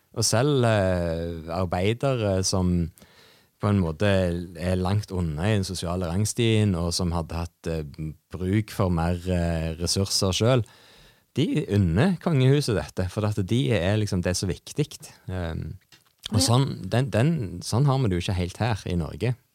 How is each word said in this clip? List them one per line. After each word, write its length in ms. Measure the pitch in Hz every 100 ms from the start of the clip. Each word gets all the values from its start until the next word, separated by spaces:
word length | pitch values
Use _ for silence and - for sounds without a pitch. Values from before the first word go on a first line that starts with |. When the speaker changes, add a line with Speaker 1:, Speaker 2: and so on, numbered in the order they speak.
| _
Speaker 1:
Og 100 | -
selv, 400 | 110 110 147 139
eh, 840 | 120 107 95 90 85 82 85 82 80
arbeidere 880 | 87 90 90 98 117 139 127 104 95 92
som 240 | 98 90 87 82 - - - - _ _ _
på 60 | 104
en 140 | 101
måte 260 | 82 78 104
er 680 | 95 90 87 87 82 90 92
langt 320 | 90 104 -
unna 380 | 92 82 76 98
i 80 | 107
den 80 | 92
sosiale 400 | 90 87 90 85
rangstien, 640 | 90 107 - 113 110 104 85
og 140 | 85 85
som 160 | 90
hadde 240 | 85 76 80
hatt, 320 | 85 - 87
eh, 140 | 80 73 65 78 73 _
bruk 400 | 80 92 104 104
for 220 | - 95
mer, 260 | 85 85 87 92
eh, 460 | 90 85 82 82 80
ressurser 560 | 87 95 98 - 98
selv, 380 | 87 113 127 107 - - - - _ _ -
de 300 | 196 160 - 98
unner 400 | 90 87 185 170
kongehuset 540 | 185 143 127 147 139 92
dette, 300 | - - 92
for 160 | 107 104
at 140 | 104 90
de 140 | 117 139 104
er 220 | 87 107
liksom, 240 | 101 92
det 80 | 90
er 80 | 87
så 80 | 95
viktig. 400 | 78 - - 151 - - - -
Ehm, 460 | 92 82 82 82 92 _ - _ _ -
og 80 | 107
Speaker 2:
Ja. 60 | -
Speaker 1:
sånn, 200 | 123 135 113 95
den, 200 | 113 131
den, 500 | 104 147 165 92 90
sånn 240 | - 110 143
har 120 | 131
vi 80 | 107
det 120 | 87
jo 20 |
ikke 140 | 95 90
helt 180 | 87 -
her 200 | 113 107 -
i 100 | 87
Norge, 400 | 71 76 117 120 _